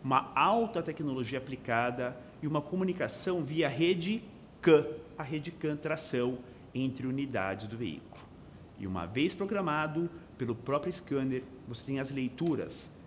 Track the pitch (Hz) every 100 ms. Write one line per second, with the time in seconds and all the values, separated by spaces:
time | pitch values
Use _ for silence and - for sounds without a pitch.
0 | 135 131 131 - 160 226 226 185 165 156
1 | 151 131 117 131 127 131 - 117 120 123
2 | 123 131 - - 151 151 147 180 185 180
3 | 117 - - 180 139 156 151 131 170 185
4 | 170 220 - - - - - 151 151 -
5 | - - 147 151 151 160 156 147 151 156
6 | - 131 123 127 - - - 123 131 -
7 | 131 131 139 117 95 98 104 113 113 76
8 | - - - - - - - - 95 92
9 | 85 113 160 - 202 208 180 151 156 156
10 | 170 - - - 120 113 - 143 151 175
11 | - 139 131 131 - - - 120 - 135
12 | 135 139 127 - 170 135 80 - - -